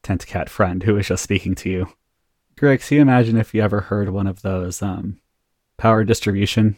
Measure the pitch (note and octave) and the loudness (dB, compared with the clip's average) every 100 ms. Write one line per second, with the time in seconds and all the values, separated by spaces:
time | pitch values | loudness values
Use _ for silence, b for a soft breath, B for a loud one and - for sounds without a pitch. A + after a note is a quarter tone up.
0 | - F#2 - F2+ - - F#2+ F#2 G2 G#2 | -6 -6 -2 -2 -2 0 0 0 0 0
1 | F#2+ F#2+ - G2+ G#2+ F#2 F#2 F#2 F2+ _ | 0 -4 -2 -2 -2 -4 -4 -4 -6 _
2 | _ _ _ _ _ _ C#3+ C3 - C#3+ | _ _ _ _ _ _ 2 2 2 4
3 | C#3 B2 A#2 A2+ G#2+ G#2+ G#2 G#2 - G#2 | 6 4 4 2 0 0 0 0 -2 -4
4 | F#2+ G2 G2 F#2+ G2 F#2 F2+ - G2+ F2+ | -2 -2 -4 -4 -6 -4 -6 -6 -8 -6
5 | F#2+ G2 _ _ _ _ _ - A2+ A2 | -8 -12 _ _ _ _ _ -2 2 2
6 | G#2 A2 G#2+ G2 G2+ A#2+ G#2+ | 2 0 -2 0 0 2 2